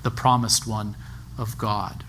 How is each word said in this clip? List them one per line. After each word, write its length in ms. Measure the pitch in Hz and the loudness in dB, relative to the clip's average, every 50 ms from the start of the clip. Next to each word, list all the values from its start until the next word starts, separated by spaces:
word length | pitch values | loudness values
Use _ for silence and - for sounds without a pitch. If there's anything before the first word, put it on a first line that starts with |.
| - | -2
the 80 | 123 | -2
promised 560 | - - - 131 123 123 120 107 - - - | 0 4 6 6 6 6 6 4 2 2 2
one 280 | 120 110 107 104 104 107 - - - - - - - - | 0 -2 -2 -2 -4 -6 -8 -10 -12 -12 -12 -12 -10 -6
of 200 | - 117 110 - | -6 -4 -4 -4
God. 460 | - 117 107 104 104 95 95 - - - | -2 0 0 0 0 -2 -4 -6 -10 -12